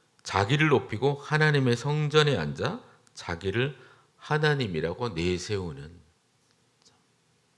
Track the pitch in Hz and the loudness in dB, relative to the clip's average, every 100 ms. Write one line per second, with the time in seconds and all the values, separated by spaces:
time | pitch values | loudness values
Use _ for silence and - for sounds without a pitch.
0 | _ _ - 95 101 147 156 123 - 110 | _ _ -2 0 2 4 4 4 2 -2
1 | 135 143 - 151 156 143 127 120 143 151 | -2 -2 -2 2 4 4 2 2 0 -2
2 | 147 151 147 107 76 69 123 240 - _ | 2 4 4 2 -2 -4 -6 -6 -14 _
3 | _ - - 82 95 110 139 - - - | _ -16 -10 -6 -4 -2 -2 -6 -20 -20
4 | _ _ - 151 151 143 110 78 80 90 | _ _ -4 0 2 0 -2 -2 -4 -4
5 | 120 82 87 90 - 101 87 69 80 87 | -6 -2 -2 -2 -4 -6 -6 -10 -16 -20
6 | _ _ _ _ _ _ _ _ _ _ | _ _ _ _ _ _ _ _ _ _
7 | _ _ _ _ _ | _ _ _ _ _